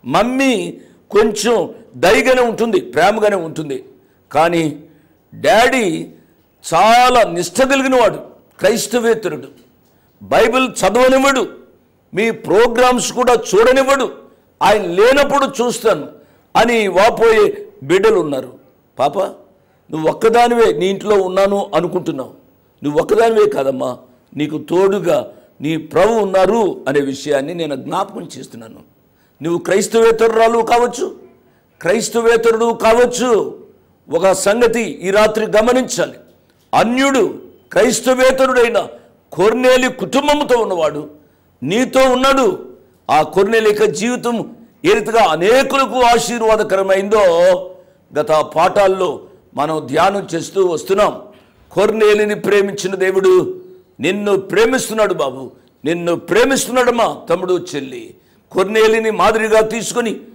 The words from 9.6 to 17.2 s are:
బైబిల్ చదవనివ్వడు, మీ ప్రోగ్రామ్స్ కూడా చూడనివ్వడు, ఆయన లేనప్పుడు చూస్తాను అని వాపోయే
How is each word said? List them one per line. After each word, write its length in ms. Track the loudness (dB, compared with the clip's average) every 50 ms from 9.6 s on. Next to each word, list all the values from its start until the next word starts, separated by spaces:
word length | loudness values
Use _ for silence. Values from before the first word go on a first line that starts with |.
| _ _ _ _ _ _ _ _ _ _ _ _
బైబిల్ 460 | -8 -2 2 2 2 2 2 0 -2
చదవనివ్వడు, 840 | -2 -2 -2 -2 0 2 4 4 4 4 4 2 2 0 0 -4 -4 -8 -20 -20 _ _ _ _ _ _ _ _ _ -6
మీ 180 | -4 -2 -2
ప్రోగ్రామ్స్ 800 | -4 -6 -4 0 2 2 2 2 2 2 2 2 2 0 -2 -4 -4
కూడా 200 | 0 2 2 2
చూడనివ్వడు, 760 | 2 0 0 2 4 4 4 4 2 2 2 0 0 0 -6 -6 -14 -20 -20 _ _ _ _ _ _ 2
ఆయన 180 | 2 2 2
లేనప్పుడు 640 | 0 -2 0 2 4 4 4 4 2 2 0 -2 -2
చూస్తాను 640 | -2 -2 -4 -4 -4 -4 -2 -2 -2 -2 -2 -4 -14 -18 -20 _ _ _ _ _ _ _
అని 320 | 0 0 2 0 0 -2
వాపోయే 760 | 0 2 2 2 2 2 4